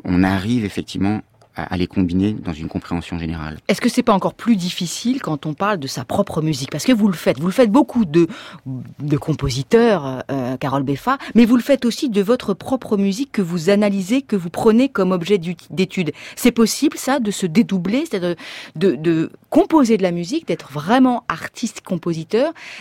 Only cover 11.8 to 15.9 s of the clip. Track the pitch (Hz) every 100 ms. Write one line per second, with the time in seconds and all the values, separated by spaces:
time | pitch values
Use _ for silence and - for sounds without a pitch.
11.8 | 240 - 285 208 190 254 - 180 - 262
12.8 | - 202 196 196 277 - 170 175 160 202
13.8 | 208 196 180 262 - 202 165 - 226 226
14.8 | 269 - 185 185 170 202 165 170 - 151
15.8 | 185